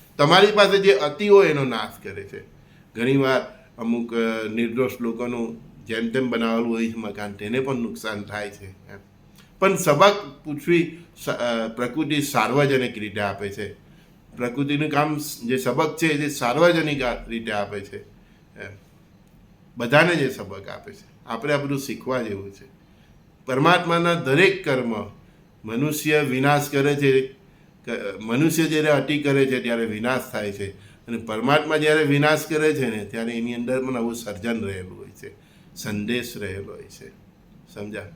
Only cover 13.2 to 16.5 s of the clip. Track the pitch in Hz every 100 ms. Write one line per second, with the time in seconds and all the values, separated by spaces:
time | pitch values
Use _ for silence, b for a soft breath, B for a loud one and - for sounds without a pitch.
13.2 | 101 98 101 98 98 - - b b b
14.2 | - - 120 123 143 147 151 143 151 147
15.2 | 143 - 117 127 127 131 160 - 165 143
16.2 | 147 139 120